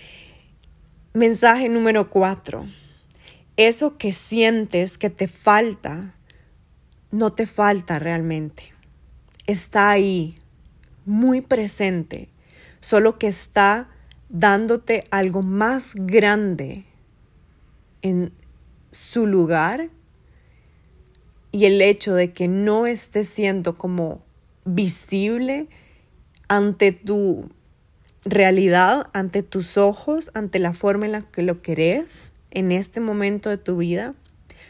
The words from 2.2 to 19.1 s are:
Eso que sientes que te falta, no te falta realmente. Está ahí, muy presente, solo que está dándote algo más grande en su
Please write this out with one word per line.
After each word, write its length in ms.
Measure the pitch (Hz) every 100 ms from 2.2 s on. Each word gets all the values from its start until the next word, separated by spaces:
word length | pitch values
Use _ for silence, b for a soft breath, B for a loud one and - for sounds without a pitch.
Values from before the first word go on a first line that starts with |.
| 190 196 - - - b b b b b b b b -
Eso 400 | 220 233 294 294
que 160 | 208
sientes 840 | 185 - 226 226 226 214 175 185 -
que 120 | 208
te 180 | - 190
falta, 880 | - 214 208 226 - 131 156 190 - b b b b _ _ _ _ -
no 220 | 208 214
te 120 | 214 220
falta 540 | - 208 202 175 156
realmente. 760 | 156 165 165 156 151 - - - _ _ _ - _ _ -
Está 440 | 202 - 214 202
ahí, 460 | 202 196 180 160 - _ _ - _ _ - 196
muy 360 | 208 254 254
presente, 880 | 262 254 208 - 196 180 156 - - _ b b b b
solo 400 | - 208 220 220
que 80 | 214
está 640 | 185 - 208 202 220 247 b b b -
dándote 760 | 180 202 196 226 233 - 226 -
algo 320 | 196 190 185
más 500 | 190 196 220 262 - 202
grande 880 | 185 220 202 208 208 156 135 196 - _ _ _ _ _ _ _ _ _ _ _
en 300 | 190 180 180 - - - - _ _
su 360 | - -